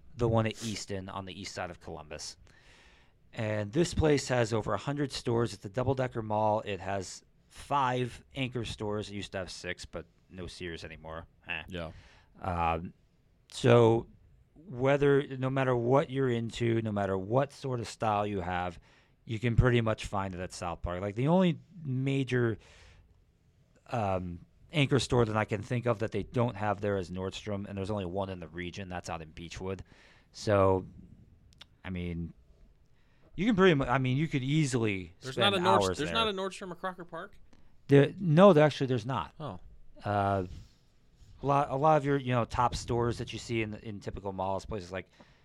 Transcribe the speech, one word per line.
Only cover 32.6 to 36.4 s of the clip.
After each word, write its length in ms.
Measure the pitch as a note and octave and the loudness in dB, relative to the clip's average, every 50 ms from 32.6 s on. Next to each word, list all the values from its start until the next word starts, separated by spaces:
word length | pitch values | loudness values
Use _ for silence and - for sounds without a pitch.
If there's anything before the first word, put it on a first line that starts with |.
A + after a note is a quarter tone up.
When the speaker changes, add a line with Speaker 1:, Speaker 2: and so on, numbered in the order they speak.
| - - _ _ _ _ _ _ _ _ _ _ - - - | -20 -20 _ _ _ _ _ _ _ _ _ _ -20 -12 -6
Speaker 1:
you 100 | - F#3 | -2 0
can 80 | A#3+ A3+ | 2 6
pretty 200 | F3 F#3+ F#3+ E3 | 8 8 8 8
mu-, 100 | C3+ C3 | 6 4
I 140 | B2 A#2+ C3+ | 2 2 2
mean, 180 | C3 B2+ B2+ | 2 2 2
you 100 | C#3 E3 | 0 0
could 160 | D#3 - C#3 B2 | 0 0 -2 0
easily 720 | C3+ D3 D#3+ D#3 C3 B2 A#2+ A2+ G#2+ G2+ F#2+ F2+ F2 - - | 2 2 2 2 2 2 2 0 0 0 -2 -6 -10 -14 -14
Speaker 2:
There's 140 | - C3 C3 | -14 -6 -2
Speaker 1:
spend 200 | - - G3+ G3 | 2 2 2 2
Speaker 2:
not 60 | F#3+ | 2
a 40 | F3 | 4
Nordst-, 180 | F3+ - G#3 G3 | 4 4 6 4
Speaker 1:
hours 140 | F#3+ - - | 4 2 0
Speaker 2:
there's 120 | D3 E3+ | -2 -2
Speaker 1:
there. 40 | E3+ | 0
Speaker 2:
not 140 | A3+ A3+ G#3+ | 0 0 0
a 40 | G3+ | -2
Nordstrom 400 | F#3+ | -4